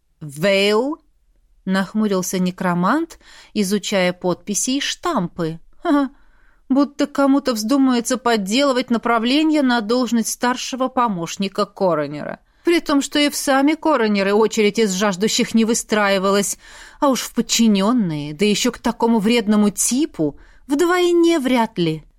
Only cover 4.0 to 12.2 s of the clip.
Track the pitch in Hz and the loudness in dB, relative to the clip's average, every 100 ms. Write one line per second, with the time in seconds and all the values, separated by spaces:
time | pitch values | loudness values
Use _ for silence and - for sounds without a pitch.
4 | 180 180 180 170 - 196 - 269 - - | 0 -2 -4 -4 -4 -6 -4 -4 -4 -4
5 | 359 269 175 - 160 165 - - 349 285 | -4 -4 -4 -4 -6 -6 -16 -8 0 0
6 | 269 - - _ _ _ _ 269 285 - | 0 -6 -20 _ _ _ _ 0 0 -2
7 | 285 - 277 277 269 220 214 277 269 240 | -4 0 2 2 0 -4 0 2 2 0
8 | 233 247 240 226 190 247 285 247 262 226 | -2 -2 0 0 0 0 2 0 0 -2
9 | 240 233 233 285 320 302 262 240 208 247 | 0 0 2 2 2 2 2 0 0 -2
10 | 233 233 220 - 247 254 - 254 262 262 | 0 -2 -2 -4 -4 -4 -8 -6 -4 0
11 | 240 180 165 - 196 - 196 - 190 156 | -2 -2 -6 -6 -6 -4 -6 -2 0 0
12 | 143 147 | -2 -8